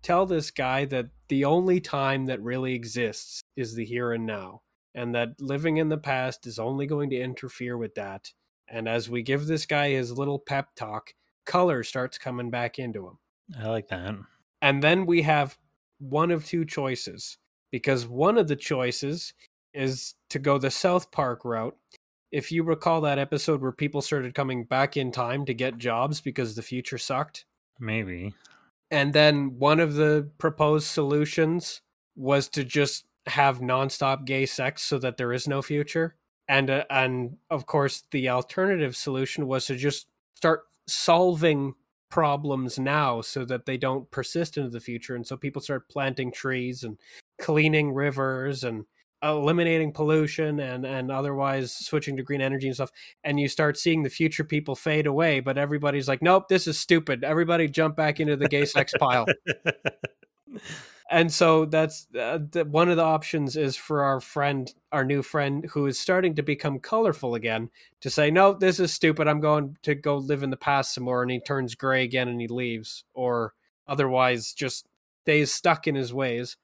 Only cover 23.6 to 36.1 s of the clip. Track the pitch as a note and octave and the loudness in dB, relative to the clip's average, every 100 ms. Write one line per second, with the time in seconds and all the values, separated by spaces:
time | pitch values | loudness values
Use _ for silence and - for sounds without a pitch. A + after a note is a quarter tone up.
23.6 | C3 - D3 D3 C3+ D3 B2+ C3 C3+ B2+ | -2 -2 -4 -2 -2 -4 -4 -4 -4 -4
24.6 | A2+ C3 C#3 D3 B2+ B2 A#2+ C3+ C#3 A#2+ | -2 0 2 0 -4 -2 -2 -2 -4 -4
25.6 | B2+ A#2 A#2+ A#2 C#3 D3+ C#3 B2 A#2+ G#2+ | -4 -4 -2 0 0 -2 -6 -4 -6 -6
26.6 | - B2+ - B2 - C3+ D3+ - _ _ | -8 -8 -8 -10 -4 -4 -4 -10 _ _
27.6 | _ _ A2+ A2 G2 F2 G2 - - _ | _ _ -4 -4 -4 -8 -10 -12 -20 _
28.6 | _ _ _ D3 C#3 D3 D3+ D3 C#3 B2 | _ _ _ 0 4 6 6 6 -2 2
29.6 | C#3 D#3 E3 D3 D3+ D3+ D3 _ D#3+ D#3 | 4 6 4 2 4 2 0 _ -4 2
30.6 | D3+ D3+ D3+ - C#3+ D3 D3+ - D#3+ E3+ | 4 4 0 0 2 2 0 2 2 2
31.6 | - - _ _ _ - C3 C#3 C3+ - | -4 -12 _ _ _ -6 2 2 2 -4
32.6 | B2+ D3 C#3 - _ _ - D3 C#3 B2+ | -2 0 0 -2 _ _ -4 4 4 4
33.6 | B2+ B2+ C3+ - C3+ C3+ C3 C3+ C3+ - | 0 0 0 0 0 0 -2 -2 -2 -2
34.6 | B2+ - - C#3 B2+ A#2+ B2 B2 D3 C#3 | -4 -4 -4 -2 -2 -2 -4 -2 -2 -4
35.6 | C3+ D3 D3 E3 E3 | -2 -4 -2 -2 -2